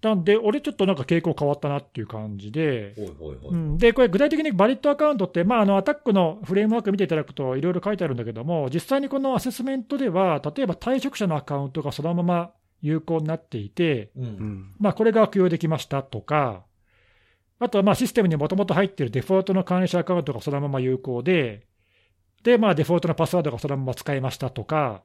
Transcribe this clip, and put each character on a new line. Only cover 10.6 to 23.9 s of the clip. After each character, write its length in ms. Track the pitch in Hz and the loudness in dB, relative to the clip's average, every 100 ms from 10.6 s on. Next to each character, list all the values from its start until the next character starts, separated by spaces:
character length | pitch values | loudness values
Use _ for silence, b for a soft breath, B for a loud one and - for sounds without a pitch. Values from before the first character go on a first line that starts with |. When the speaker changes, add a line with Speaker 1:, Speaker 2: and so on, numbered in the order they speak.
| 254 | -2
Speaker 1:
え 20 | |
ば 80 | 170 | -2
退 240 | - 262 | -2 -2
職 160 | 277 - | -2 -2
者 100 | 202 | -2
の 120 | 151 | -2
ア 40 | |
カ 140 | - 143 | -2 -6
ウ 120 | 139 | -4
ン 40 | |
ト 100 | 147 | -6
が 120 | 143 | -6
そ 100 | - | -4
の 100 | 156 | -2
ま 80 | 175 | 0
ま 300 | 175 175 175 _ _ _ | 0 0 -2 _ _ _
有 180 | 147 156 | -2 -2
効 200 | 160 165 | 0 -2
に 40 | |
な 120 | 156 160 | -2 -6
っ 120 | _ | _
て 100 | 117 | -10
い 120 | 101 | -8
て、 420 | - 170 131 104 131 | -2 0 0 -4 -10
Speaker 2:
う 20 | |
ん。 40 | |
Speaker 3:
う 40 | 123 | -10
ん。 480 | 101 104 98 95 - | -8 -8 -8 -14 -2
Speaker 1:
ま 120 | 208 | -2
あ、 40 | |
こ 120 | - 220 | 2 2
れ 80 | |
が 100 | 226 | 4
悪 140 | 214 208 | 4 4
用 100 | 180 | 2
で 100 | 165 | 2
き 120 | 160 | -2
ま 100 | 156 | -2
し 60 | - | -4
た 180 | 139 | -6
と 160 | 135 113 | -6 -12
か、 460 | - 151 135 95 _ _ _ _ _ _ _ _ _ _ | -2 0 0 -4 _ _ _ _ _ _ _ _ _ _
あ 100 | 240 | -2
と 80 | 208 | 2
は 60 | 196 | 2
ま 80 | |
あ、 20 | 196 | 2
シ 120 | 247 | 0
ス 40 | |
テ 120 | - | 2
ム 40 | 185 | 2
に 80 | 156 | 2
元 220 | 151 190 | 0 0
々 180 | 196 151 | 0 2
入 120 | 196 | 0
っ 20 | |
て 140 | - | -2
い 20 | 131 | -2
る 60 | |
デ 100 | 123 | -2
フ 120 | - | 2
ォ 40 | 190 | 0
ル 60 | 190 | 2
ト 80 | |
の 100 | 190 | 0
管 200 | 180 180 | 2 0
理 40 | 185 | 2
者 120 | 175 | 0
ア 40 | |
カ 120 | 165 180 | 0 -2
ウ 40 | |
ン 40 | 147 | -2
ト 80 | |
が 80 | 120 | -6
そ 100 | - | -4
の 80 | 139 | -4
ま 80 | 135 | -2
ま 140 | 135 | -2
有 160 | 127 131 | -2 -2
効 260 | 131 120 | -4 -4
で、 420 | 131 180 127 104 _ _ _ _ _ _ _ _ | 0 0 0 -6 _ _ _ _ _ _ _ _
で、 140 | 233 247 | 4 4
ま 120 | 214 | 4
あ、 60 | 156 | 2
デ 80 | |
フ 80 | 151 | 2
ォ 40 | 175 | 2
ル 60 | |
ト 60 | 165 | 2
の 80 | 160 | 0
パ 100 | 165 | 0
ス 100 | 180 | 0
ワ 40 | |
ー 40 | |
ド 80 | 156 | -2
が 80 | 117 | -4
そ 100 | 147 | -4
の 80 | 139 | -4
ま 80 | |
ま 100 | 131 | -4